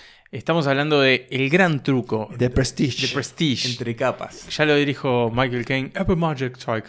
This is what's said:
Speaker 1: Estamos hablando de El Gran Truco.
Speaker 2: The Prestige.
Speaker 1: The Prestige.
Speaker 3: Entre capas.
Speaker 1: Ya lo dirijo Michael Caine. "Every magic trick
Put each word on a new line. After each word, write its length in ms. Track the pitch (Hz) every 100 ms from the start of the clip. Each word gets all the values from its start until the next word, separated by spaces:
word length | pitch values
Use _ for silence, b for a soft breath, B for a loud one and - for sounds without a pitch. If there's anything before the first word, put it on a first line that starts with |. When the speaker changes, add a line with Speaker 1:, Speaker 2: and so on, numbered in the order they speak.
| b b b
Speaker 1:
Estamos 360 | 127 - 170 143
hablando 320 | 135 151 147
de 280 | 135 123 -
El 180 | 131 135
Gran 320 | 180 180 143
Truco. 480 | - 127 - 110 107 120
Speaker 2:
The 120 | 123
Prestige. 580 | 135 127 - 139 - -
Speaker 1:
The 60 |
Prestige. 560 | 139 - - 156 117 127
Speaker 3:
Entre 260 | 120 117 117
capas. 520 | 131 - - - - -
Speaker 1:
Ya 100 | 151
lo 100 | 147
dirijo 560 | 143 127 139 123 117
Michael 320 | 117 131 123 117
Caine. 260 | 135 135 -
"Every 220 | 190 170
magic 400 | 165 135 127 123
trick 280 | - 110